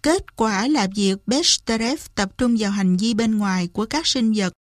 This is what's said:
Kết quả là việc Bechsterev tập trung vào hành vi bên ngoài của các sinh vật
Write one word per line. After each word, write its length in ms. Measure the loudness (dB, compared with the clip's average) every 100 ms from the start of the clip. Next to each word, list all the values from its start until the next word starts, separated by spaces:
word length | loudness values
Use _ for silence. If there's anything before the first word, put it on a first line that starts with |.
Kết 320 | 2 0 -2 -2
quả 320 | 0 0 0
là 200 | 0 0 0
việc 200 | 0 0 -2
Bechsterev 720 | 0 2 0 -2 -2 -2 -4 -6 -4
tập 140 | -4 -2
trung 180 | 0 2
vào 120 | 0
hành 260 | 0 2 2
vi 160 | 2
bên 240 | 0 0 0
ngoài 300 | 0 -2 -2
của 180 | -4 -4
các 220 | -2 -2
sinh 260 | 0 0
vật 200 | 0 -2 -4